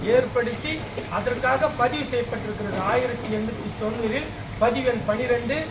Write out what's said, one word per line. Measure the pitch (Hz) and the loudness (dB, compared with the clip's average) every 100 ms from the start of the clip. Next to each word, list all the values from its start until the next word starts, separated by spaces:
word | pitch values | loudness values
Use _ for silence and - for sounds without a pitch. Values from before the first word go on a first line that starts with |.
ஏற்படுத்தி | 202 247 254 254 233 240 302 311 - - - | 6 4 6 0 0 -2 -4 -4 -4 -8 -4
அதற்காக | 202 247 240 262 262 302 | -2 0 0 2 4 2
பதிவு | 294 240 294 | 2 2 2
செய்யப்பட்டிருக்கிறது. | 277 247 233 220 214 214 208 190 | -2 -2 -2 -4 -6 -4 -4 -2
ஆயிரத்தி | 190 240 247 - - 214 | 2 2 2 -2 -2 -2
எண்ணூத்தி | 220 220 208 - | -2 -4 -8 -4
தொண்ணூறில் | 220 220 226 254 302 - - - | -4 -2 0 -2 -4 -8 -10 2
பதிவு | 226 247 254 | 2 4 2
எண் | 233 - | 2 0
பனிரெண்டு | 214 247 240 240 294 311 | 0 2 0 2 -2 -2